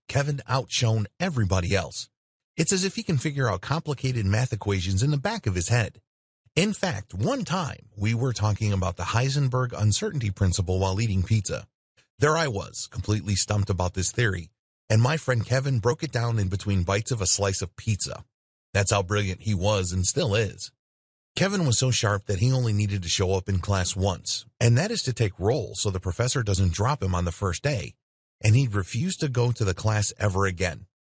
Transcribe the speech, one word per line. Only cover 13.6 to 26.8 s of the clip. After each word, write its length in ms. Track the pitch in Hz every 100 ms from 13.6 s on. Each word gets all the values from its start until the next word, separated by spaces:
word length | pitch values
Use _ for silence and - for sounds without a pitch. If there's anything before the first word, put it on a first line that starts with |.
| 98
about 240 | 90 90
this 180 | 92 92
theory, 380 | - 117 90 80 _ _ _ -
and 100 | 110
my 160 | 123 160
friend 300 | - 123 104
Kevin 320 | 131 139 127
broke 240 | 120 156
it 100 | 151
down 260 | 120 117 113
in 100 | 92
between 340 | 95 104 98
bites 280 | 87 101 -
of 120 | 117
a 40 | 92
slice 360 | - 101 98
of 120 | -
pizza. 480 | - - 101 - - - _ _ _ _
That's 160 | 98 95
how 120 | 101
brilliant 380 | 92 104 101 87
he 140 | 110
was 380 | 98 98 104 90
and 140 | 92 90
still 280 | 208 147
is. 380 | 104 101 - - - _ _ _ _ _
Kevin 300 | - 190 202
was 140 | 151 113
so 120 | 131
sharp 360 | 113 107 101 -
that 140 | 95
he 120 | 123
only 220 | 131 117
needed 280 | 101 104 101
to 60 | 85
show 240 | - 92
up 160 | 95 92
in 120 | 98
class 360 | 82 98 90 95
once, 480 | 98 90 - - - -
and 160 | 117 120
that 140 | 202
is 120 | 226
to 100 | -
take 260 | 117 107 -
roll 340 | 98 135 101
so 140 | - 107
the 120 | 92
professor 420 | 92 - 123 139
doesn't 320 | 107 90 95
drop 280 | 82